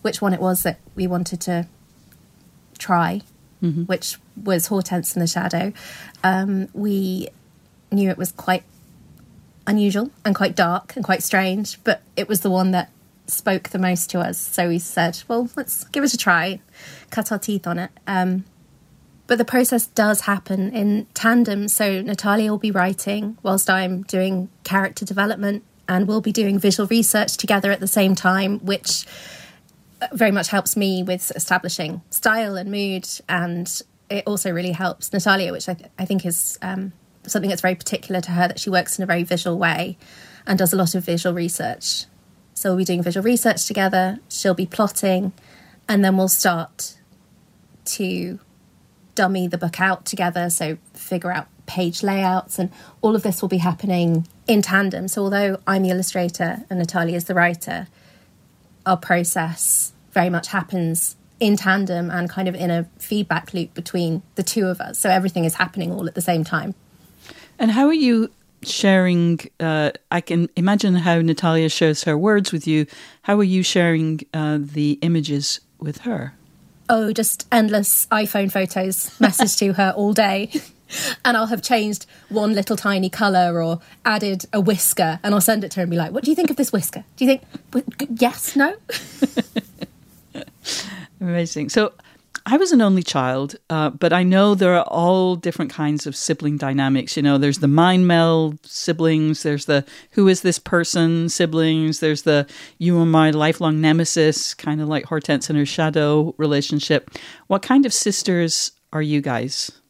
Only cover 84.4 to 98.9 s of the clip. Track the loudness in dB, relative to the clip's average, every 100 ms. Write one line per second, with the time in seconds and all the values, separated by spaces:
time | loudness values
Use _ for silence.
84.4 | -4 0 2 2 0 0 0 0 0 2
85.4 | 2 0 -2 -4 -2 -2 -2 -4 0 0
86.4 | 0 0 -2 -2 -4 -10 -16 -2 2 2
87.4 | 0 -20 _ -4 -4 -8 -8 0 0 0
88.4 | -4 2 2 0 _ -10 -10 -4 -2 -2
89.4 | -4 -6 -8 -16 -16 _ _ -20 _ -18
90.4 | -18 _ -10 -10 -10 -14 -18 _ -2 -2
91.4 | -2 -4 0 2 0 _ -20 _ _ -14
92.4 | 2 2 6 6 6 4 2 0 0 0
93.4 | -4 -8 _ -2 -2 0 2 4 4 6
94.4 | 6 6 6 4 2 2 4 4 2 0
95.4 | -4 -4 -6 -2 -2 -2 -4 -8 -4 -2
96.4 | 0 -2 -2 0 2 2 0 0 4 4
97.4 | 4 2 4 6 6 6 6 6 6 4
98.4 | 2 -4 -12 -8 -4